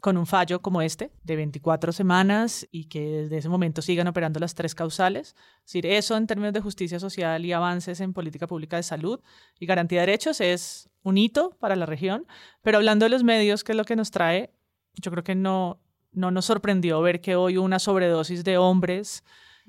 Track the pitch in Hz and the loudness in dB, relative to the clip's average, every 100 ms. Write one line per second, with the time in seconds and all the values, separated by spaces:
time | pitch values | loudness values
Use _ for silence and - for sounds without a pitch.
0 | 202 180 165 190 175 180 202 180 160 - | 0 0 2 2 2 -2 -2 0 -2 -4
1 | 294 - 165 156 151 139 165 160 165 165 | -12 -12 -6 -4 -4 -4 -2 0 0 0
2 | 190 180 196 208 226 - - 165 156 156 | 2 4 4 2 0 -4 -12 -14 -10 -8
3 | 151 156 151 156 160 180 170 156 151 175 | -6 -4 -4 -4 -2 0 0 -2 -2 0
4 | 175 175 160 156 170 - 170 - 165 - | 0 0 -2 -2 -6 -4 -6 -4 -6 0
5 | 185 226 311 _ _ _ - 180 165 208 | 0 0 -8 _ _ _ -8 -4 0 0
6 | 208 220 226 208 208 208 208 - 175 175 | 2 -2 0 -2 -2 -4 -6 -6 -6 -6
7 | 190 185 165 160 170 175 175 175 175 175 | -8 -4 -2 -2 -2 0 0 -2 -6 -6
8 | 190 185 160 - 170 165 156 170 170 160 | -6 -6 -8 -8 -8 -8 -6 -6 -6 -6
9 | 170 254 _ _ _ - 175 180 170 180 | -6 -6 _ _ _ -10 -2 0 2 2
10 | 185 214 311 302 180 175 - - - _ | 2 2 0 0 0 0 -4 -14 -20 _
11 | 190 196 220 294 349 - 220 190 156 151 | 0 2 4 2 0 -2 -2 -2 -2 -4
12 | 185 220 339 - - _ 220 214 220 214 | -4 -4 -8 -20 -20 _ 2 4 6 4
13 | 226 254 233 226 208 208 - 220 214 226 | 4 4 4 4 4 2 0 -2 0 -2
14 | 208 - 165 180 254 _ _ _ _ - | -2 0 2 2 -2 _ _ _ _ -12
15 | 180 175 175 190 190 190 180 - _ _ | -8 -6 -2 -2 0 0 -2 -6 _ _
16 | _ 185 180 185 180 214 202 185 170 156 | _ -4 -2 0 0 0 2 0 2 2
17 | 175 175 190 180 185 185 190 185 202 190 | 2 0 0 2 2 2 0 0 2 2
18 | 180 165 160 175 175 180 185 185 185 185 | 4 2 0 -4 0 4 6 4 2 -4
19 | 214 - _ - - _ | -8 -14 _ -20 -20 _